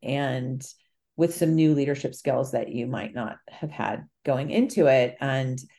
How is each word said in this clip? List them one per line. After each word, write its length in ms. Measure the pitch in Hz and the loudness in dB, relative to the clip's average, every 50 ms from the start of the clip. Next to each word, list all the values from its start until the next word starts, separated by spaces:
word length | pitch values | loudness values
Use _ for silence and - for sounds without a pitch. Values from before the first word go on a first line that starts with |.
and 600 | - - 139 143 139 135 127 127 127 127 131 131 - - - _ _ _ _ _ _ _ _ | -6 -4 -2 -2 -2 -2 -2 -4 -4 -4 -6 -8 -10 -14 -20 _ _ _ _ _ _ _ _
with 180 | - 170 165 165 | 0 0 0 0
some 200 | - 170 160 160 | 0 2 2 4
new 200 | 160 160 156 151 | 4 4 4 4
leadership 400 | 143 139 143 143 139 - 131 - | 4 2 0 -2 -2 -4 -8 -8
skills 380 | - - 143 131 123 135 131 | -6 -2 -2 0 0 0 -2
that 160 | - 117 107 - | -2 -4 -4 -4
you 180 | - 123 120 | -6 -6 -4
might 280 | 123 120 98 101 - - | -4 -4 -6 -6 -8 -8
not 240 | 123 113 113 - - - - | -8 -8 -8 -8 -12 -18 -20
have 220 | - - 160 151 | -14 -10 -10 -10
had 360 | - - - 98 - - - - _ _ - | -6 -6 -4 -4 -4 -6 -8 -14 _ _ -4
going 260 | 147 131 127 139 143 | -2 -2 -2 -2 -2
into 360 | 151 220 254 - - 208 160 | 0 2 2 2 4 4 6
it. 300 | 139 131 131 123 123 - - | 6 6 6 4 2 -2 -4
And 380 | 139 139 135 135 131 127 127 127 - - _ | -4 -2 -2 0 -2 -2 -4 -6 -10 -14 _